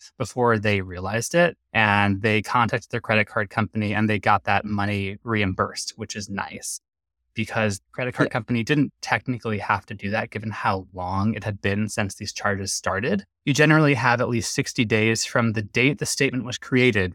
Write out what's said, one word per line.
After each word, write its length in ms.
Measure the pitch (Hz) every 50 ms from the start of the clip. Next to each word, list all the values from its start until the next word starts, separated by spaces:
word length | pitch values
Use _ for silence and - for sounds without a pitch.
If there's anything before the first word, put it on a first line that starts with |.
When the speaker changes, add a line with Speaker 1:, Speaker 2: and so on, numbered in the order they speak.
| - - _
Speaker 1:
before 420 | - 127 - - 131 120 120 113 107
they 220 | 101 107 101 98
realized 540 | 92 92 90 90 92 98 107 117 120 - -
it. 240 | 170 175 170 - _ _ _ -
And 480 | 110 110 104 101 101 101 101 98 98
they 180 | 107 110 107 107
contacted 500 | 104 - - 123 117 104 - 117 - -
their 120 | - 117
credit 240 | - - 110 107 104
card 240 | - - 113 104 98
company 420 | - 113 107 - - 110 104 101
and 160 | 104 104 107 107
they 100 | 107 101
got 260 | - 113 104 98 -
that 200 | 107 101 101 -
money 540 | 104 104 101 101 101 104 101 98 95 101 -
reimbursed, 720 | - 120 113 107 101 95 92 - 101 - - - - - -
which 200 | - 110 - -
is 140 | 110 101 101
nice 500 | 98 98 - 76 - - - - - - _ _ _ _ _ _ _ _ _ _ -
because 460 | 113 107 - - 117 110 107 98 -
the 100 | _ _
credit 220 | - - 127 123 -
card 140 | - 127 -
Speaker 2:
Yeah. 40 |
Speaker 1:
company 320 | - 127 110 - 123 117 110
didn't 300 | - 147 143 135 - - _
technically 560 | - - 120 110 - - 123 - - 117 107 98
have 260 | - - 107 98 -
to 80 | - -
do 140 | 101 - 101
that 220 | 107 110 117 113
given 220 | - 110 110 110
how 340 | 101 - - 117 101 95 92 - 90
long 400 | 90 90 90 95 98 101 110 107
it 100 | 107 98
had 160 | 110 101 -
been 260 | - 98 101 104 107
since 280 | 104 - - 104 92 -
these 180 | - 107 -
charges 400 | - - - 104 98 98 98 98
started. 540 | - - - - 95 95 110 147 202 196 - _ _ _ -
You 80 | 151
generally 420 | 135 147 151 156 156 156 156 143 143
have 280 | 113 123 123 120 120
at 80 | 123 120
least 240 | 123 113 104 - -
sixty 320 | - 135 - - - 117
days 400 | 107 113 110 110 113 113 110 -
from 260 | - - 131 117 113
the 80 | 101 110
date 380 | 107 - - 117 123 143 147 -
the 80 | 139
statement 380 | - - - 143 135 123 127 110
was 100 | 123 120
created 580 | - - - 131 123 123 127 107 104 92 92